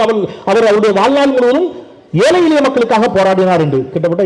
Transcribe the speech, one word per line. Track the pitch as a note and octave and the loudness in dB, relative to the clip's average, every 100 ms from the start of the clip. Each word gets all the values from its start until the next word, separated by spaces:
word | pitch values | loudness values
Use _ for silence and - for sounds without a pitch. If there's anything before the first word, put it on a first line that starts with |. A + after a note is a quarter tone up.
| A3+ | 0
அவர், | A3 F3 - - | -2 -4 -6 -2
அவர் | G#3+ A3+ | 0 2
அவருடைய | G#3 G#3+ F#3+ | 2 2 2
வாழ்நாள் | A#3 C#4 C#4 B3+ | 0 2 0 0
முழுவதும் | A#3+ C#4+ F4+ - - - - D#3+ | 0 0 -2 -6 -20 -20 -6 0
ஏழை | C4+ F4+ E4 | 2 2 2
எளிய | D4 C4+ | 2 0
மக்களுக்காக | C4 A#3 A3 A#3 F#3+ | 0 0 0 0 0
போராடினார் | F#3+ F#3+ F#3 E3+ | 0 0 0 0
என்று. | D3+ C3 C3 | 0 -2 -4
கிட்டத்தட்ட | E3 E3 F3 | -8 -6 -2